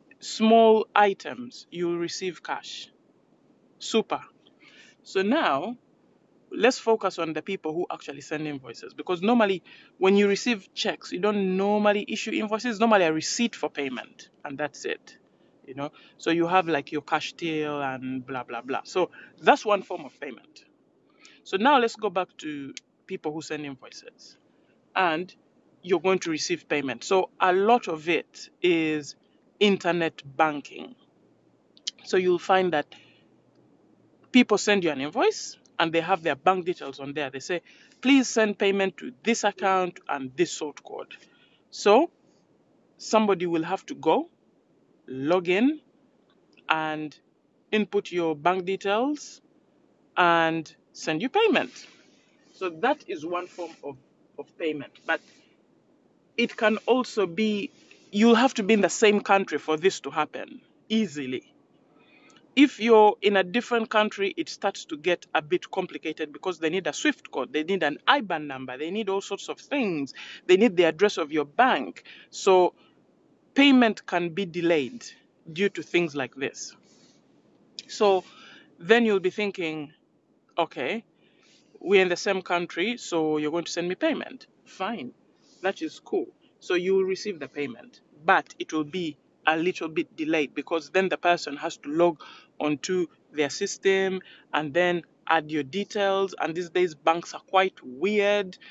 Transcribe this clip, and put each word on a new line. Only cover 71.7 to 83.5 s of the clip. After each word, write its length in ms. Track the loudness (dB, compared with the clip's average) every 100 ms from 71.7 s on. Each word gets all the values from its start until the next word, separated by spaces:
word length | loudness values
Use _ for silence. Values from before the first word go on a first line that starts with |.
| 2 -2 -10 -18 -20 -20
So 440 | -2 4 6 6 0 _ _ _ _ _ _ _
payment 500 | 4 8 8 6 2 -4
can 240 | -4 -4
be 140 | -4
delayed 600 | -6 -2 2 2 0 -8 -18 -20 _ _ -14
due 160 | -4 -4
to 140 | -4
things 320 | -4 -2 -2 -4
like 180 | -8
this. 400 | -8 -10 -10 -18 -18 _ _ _ _ _ _ _ _ _ -18 -12
So 380 | 0 2 2 -2 -20 -20 -20 -20 -8
then 260 | 2 4 4
you'll 140 | 2
be 100 | 0
thinking, 640 | -2 -6 -4 -8 -8 -10 _ _ _ _ _ _ -4
"Okay, 460 | -4 -2 -6 -6 -10 _ _ _ _ _ _ -10
we're 240 | 2 4
in 60 | 4
the 80 | 0
same 260 | -2 -4
country, 540 | -2 -4 -4 -4 -4 -4
so 400 | -4 -2 0 0
you're 160 | -2